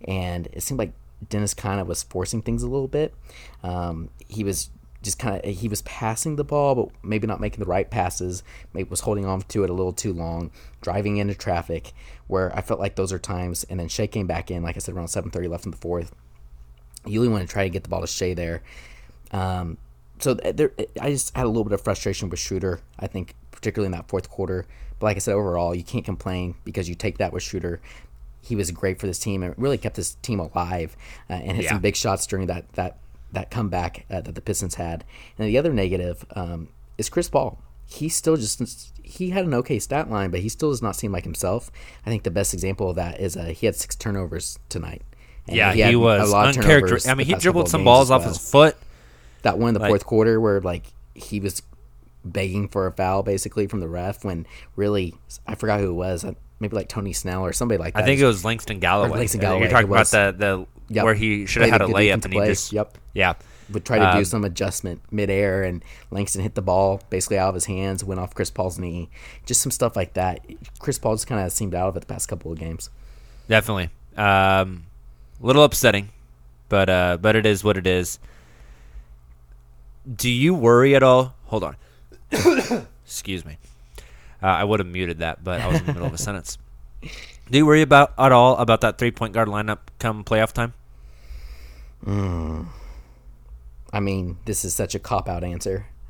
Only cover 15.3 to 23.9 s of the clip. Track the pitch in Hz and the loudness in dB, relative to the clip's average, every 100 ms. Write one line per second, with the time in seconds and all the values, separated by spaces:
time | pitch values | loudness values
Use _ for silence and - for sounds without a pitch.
15.3 | 90 87 85 95 82 85 87 85 - - | -6 -6 -6 -8 -10 -4 -4 -6 -12 -20
16.3 | - - - - - - - - 107 120 | -20 -20 -20 -20 -20 -20 -16 -4 0 2
17.3 | 107 87 101 95 87 85 87 87 - 90 | 2 -2 -2 -2 -2 -4 -6 -4 -4 -4
18.3 | 87 85 85 - - - - - - - | -2 -4 -6 -10 -20 -20 -20 -20 -20 -8
19.3 | 98 92 90 87 82 - - - - 143 | -4 -2 -2 -6 -10 -16 -20 -20 -4 -2
20.3 | 120 - - 156 - - - 143 139 - | -2 -2 0 -2 -2 -10 -6 -4 -4 -4
21.3 | - 123 113 104 101 - 95 - 92 95 | -4 -2 -2 -2 -2 -2 -4 -4 -4 -6
22.3 | 87 - 95 92 85 - - 98 95 87 | -8 -6 -4 -4 -6 -10 -12 -8 -8 -10
23.3 | - - - 110 107 98 | -14 -20 -10 -6 -4 -4